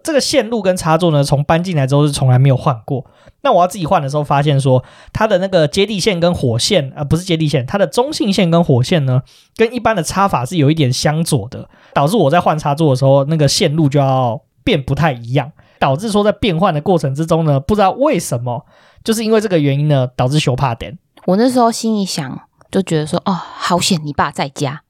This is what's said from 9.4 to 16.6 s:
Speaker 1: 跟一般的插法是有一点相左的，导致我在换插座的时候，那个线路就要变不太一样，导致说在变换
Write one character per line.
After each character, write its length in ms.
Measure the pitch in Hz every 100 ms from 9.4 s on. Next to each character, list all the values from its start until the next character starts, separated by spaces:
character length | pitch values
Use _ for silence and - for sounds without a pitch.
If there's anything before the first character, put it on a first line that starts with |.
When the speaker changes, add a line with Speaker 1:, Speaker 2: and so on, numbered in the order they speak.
| _ -
Speaker 1:
跟 160 | 226
一 80 | 240
般 160 | 226 208
的 60 |
插 260 | 151 185 196
法 160 | 131
是 140 | 127 180
有 120 | 139
一 40 |
点 180 | 160 127
相 320 | 127 156 156
左 240 | 170 135 123
的， 220 | 101 - _ _
导 120 | 160 143
致 100 | 226
我 140 | 139
在 100 | 175
换 180 | 190 156
插 160 | 151
座 160 | 143 160
的 60 | 127
时 80 |
候， 200 | 135 139
那 120 | 139 160
个 120 | 143
线 260 | - 170
路 140 | 156 147
就 100 | 143
要 440 | 135 131 123 110 _ _
变 200 | - 175
不 120 | 127
太 180 | 135 160
一 200 | 120 117
样， 200 | 135 131 - _ -
导 180 | 147 135
致 140 | 220
说 120 | 202
在 100 | 208
变 260 | - 226
换 160 | 160